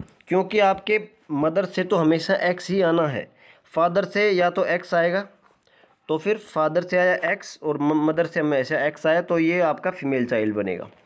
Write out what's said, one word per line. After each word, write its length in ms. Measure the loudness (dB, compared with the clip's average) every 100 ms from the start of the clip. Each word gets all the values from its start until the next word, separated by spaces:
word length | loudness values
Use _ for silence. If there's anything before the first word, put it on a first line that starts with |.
| -16 _ -4
क्योंकि 320 | -2 0 2
आपके 400 | 2 2 0 -2 -2 _ -6
मदर 340 | -2 0 0 -2
से 180 | -2
तो 120 | 0 2
हमेशा 400 | 4 2 2 0
एक्स 340 | 0 -2 -2
ही 120 | 0
आना 260 | 2 2 0
है, 220 | -2 -8 _ -20 -20 _
फादर 300 | 0 0 2
से 280 | -2 0 2
या 180 | 2 2
तो 160 | 0 -2
एक्स 280 | -2 -2
आएगा, 340 | 0 2 0 -6 _ _ _ _ _ _ _ -4
तो 100 | -4
फिर 200 | -2 -4
फादर 440 | -4 -2 0 0
से 160 | 0 0
आया 340 | 2 0 -2
एक्स 280 | -6 -8 -10
और 140 | -6 -2
म-, 320 | 0 0 0
मदर 160 | 0 -2
से 140 | 0
हमेशा 460 | 0 0 0 -2 -2
एक्स 220 | -2 0
आया, 140 | 0
तो 180 | 0 0
ये 200 | 2 2
आपका 320 | 0 0 -4
फीमेल 340 | -6 -2 -2 0
चाइल्ड 300 | 0 0 -2
बनेगा। 340 | -4 -4 -8 -18